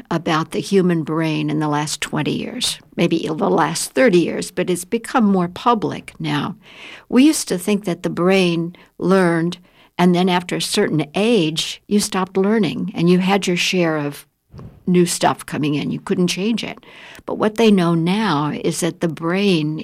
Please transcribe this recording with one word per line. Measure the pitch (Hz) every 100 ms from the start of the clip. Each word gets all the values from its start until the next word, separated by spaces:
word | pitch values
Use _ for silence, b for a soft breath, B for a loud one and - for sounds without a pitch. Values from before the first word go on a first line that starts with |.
| -
about | 170 170 160 165
the | 208
human | - 196 180 170
brain | 156 156 160 151 151
in | 151
the | 151
last | 147 151 -
twenty | - 156 147
years, | - - 247 - - - -
maybe | 175 170 -
the | 156 185
last | 180 151 170 -
thirty | - 254 175
years, | 165 220 175
but | - 180
it's | 175 -
become | 233 233 277
more | 208 196 175
public | 180 - 240 151 - - -
now. | 160 147 - - B B B B B
We | 247
used | 285 302 -
to | 185
think | 196 208
that | 202 170
the | 175
brain | 160 175 190 180 170 170 175 B B
learned, | 175 190 180 170 170 175 b b b -
and | 180 175
then | 185
after | 180 180 160
a |
certain | - - 202 151 -
age, | - 214 240 156 160 - - -
you | 208
stopped | 202 190 185 185
learning, | 196 226 165 - 185
and | - 170
you | 180
had | 185 202 190
your | 175
share | - 185 165 156
of | 143 143 - _ _ - - - -
new | 180 175
stuff | - 165 135 -
coming | 147 143 147
in. | -
You | 147
couldn't | - 185 180
change | 180 202 226
it. | - - - B B B
But | - -
what | 214
they | 214 226
know | 202 170
now | 170 165 202 214 147 147 143
is | - 160
that | 165 165
the | 170
brain | 147 165 185 202 175 151 156